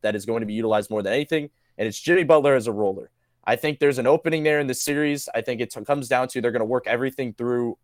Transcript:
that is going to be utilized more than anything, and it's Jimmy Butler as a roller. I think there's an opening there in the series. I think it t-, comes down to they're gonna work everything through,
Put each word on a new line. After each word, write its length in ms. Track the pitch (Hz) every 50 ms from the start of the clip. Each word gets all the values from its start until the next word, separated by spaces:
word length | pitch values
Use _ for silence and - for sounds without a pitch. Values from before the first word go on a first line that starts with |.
that 140 | - 107 104
is 100 | 104 95
going 160 | 110 113 117
to 40 | 113
be 80 | 104 107
utilized 360 | 110 113 110 107 107 104 -
more 120 | 107 107
than 120 | 101 95 110
anything, 360 | 139 147 - 165 156 147 147 _ _ _ _ _ -
and 100 | 104 110
it's 120 | 101 -
Jimmy 240 | - 151 175 180 175
Butler 300 | 131 160 151 139 143 135
as 120 | 127 107 117
a 40 |
roller. 380 | 107 104 107 98 95 92 60 - _ _ _ _ _ _ _
I 100 | - 120
think 240 | 123 - 151 147 -
there's 180 | 147 143 139 127
an 80 | 120 127
opening 360 | 147 156 - 165 160 160 151
there 160 | 151 151 147
in 80 | 143 131
the 60 | 127
series. 540 | - - - 143 147 151 147 143 143 - - -
I 80 | 113
think 200 | 110 - 123 110
it 100 | 120 107
t-, 100 | - 117 104
comes 220 | - 143 143 135 117
down 180 | 131 123 127 123
to 120 | - 127
they're 100 | 113 120
gonna 140 | 113 123 110
work 220 | 110 127 123 - -
everything 460 | 117 117 131 135 131 - 135 120 107
through, 440 | - 120 123 123 120 120 120 101 -